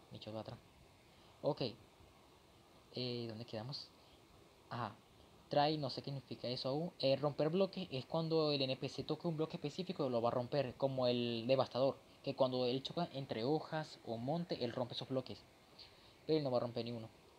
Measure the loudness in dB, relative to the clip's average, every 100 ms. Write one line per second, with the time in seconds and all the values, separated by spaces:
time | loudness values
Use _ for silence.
0 | -18 -16 -12 -10 -10 -14 -18 -20 -20 -20
1 | -20 -20 -20 -6 -4 -2 -2 -6 -18 -20
2 | -20 -20 -20 -20 -20 -20 -20 -20 -12 -6
3 | -4 -4 -6 -8 -8 -8 -8 -10 -12 -20
4 | -20 -20 -20 -20 -20 -20 -10 -6 -6 -6
5 | -20 -20 -20 -20 0 4 4 2 -2 -4
6 | -6 -6 -8 -8 -6 -4 -2 -2 -2 2
7 | 4 4 4 2 2 4 2 0 -6 -6
8 | -2 0 2 4 4 4 2 0 -4 -4
9 | -4 -2 -2 0 -2 -2 -6 -4 -4 -2
10 | 0 2 2 2 0 0 0 0 0 4
11 | 4 4 2 0 4 4 4 4 2 2
12 | -6 -10 -4 2 4 4 2 0 -2 -4
13 | -4 -4 -6 -2 0 0 0 -4 -6 -10
14 | -8 -4 -2 -2 -2 -2 -2 -2 -4 -4
15 | -4 -2 -4 -8 -16 -20 -20 -20 -20 -20
16 | -20 -10 0 2 4 2 2 -2 -4 -4
17 | -8 -14 -20